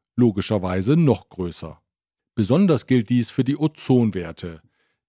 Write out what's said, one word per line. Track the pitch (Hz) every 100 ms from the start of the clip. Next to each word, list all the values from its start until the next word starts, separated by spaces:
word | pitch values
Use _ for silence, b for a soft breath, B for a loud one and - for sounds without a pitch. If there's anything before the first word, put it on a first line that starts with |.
| _ -
logischerweise | 120 98 - 107 90 92 95 165
noch | 156 104 -
größer. | - 87 80 80 - _ _ _ _ _
Besonders | - 101 147 196 135 -
gilt | 127 110
dies | 123 113
für | -
die | 127 147
Ozonwerte, | 151 - - 127 113 92 82 82 87 80 _ _ _ _